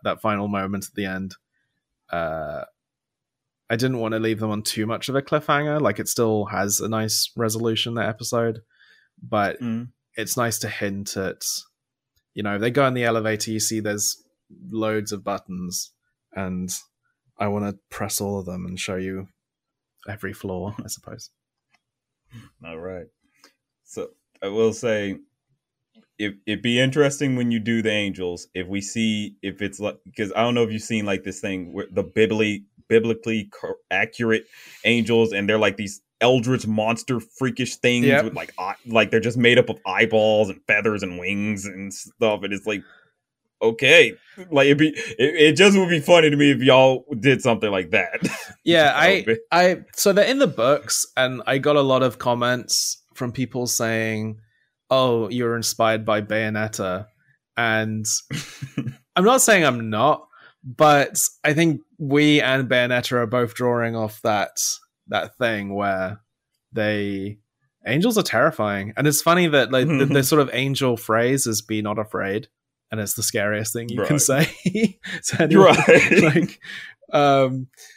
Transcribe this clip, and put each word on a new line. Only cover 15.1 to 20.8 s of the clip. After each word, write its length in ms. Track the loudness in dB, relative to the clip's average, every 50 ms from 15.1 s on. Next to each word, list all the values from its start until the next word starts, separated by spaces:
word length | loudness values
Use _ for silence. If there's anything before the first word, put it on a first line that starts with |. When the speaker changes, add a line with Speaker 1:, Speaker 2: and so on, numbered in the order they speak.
Speaker 1:
of 120 | -10 -8 -8
buttons, 680 | -8 -8 -8 -8 -12 -12 -12 -10 -10 -10 -10 -12 -14 _ _ _ _ _ _ _ _ -10
and 380 | -10 -8 -8 -6 -8 -8 -8 -10 -12 -16 _ _ _ _ _ _ _ _ _ _ -6
I 80 | -6
wanna 260 | -4 -4 -4 -6 -6 -8 -12 _ -16
press 320 | -12 -10 -8 -8 -6 -6
all 180 | -6 -6 -6 -8
of 60 | -8
them 200 | -10 -10 -10 -10
and 120 | -10 -10 -10
show 180 | -8 -8 -8
you 320 | -6 -6 -8 -8 -10 -12 -14 _ _ _ _ _ _ _ _ _ _ _ _ _ _ -16
every 260 | -16 -14 -10 -10 -12 -12
floor, 420 | -10 -10 -10 -8 -8 -8 -10 -10 -12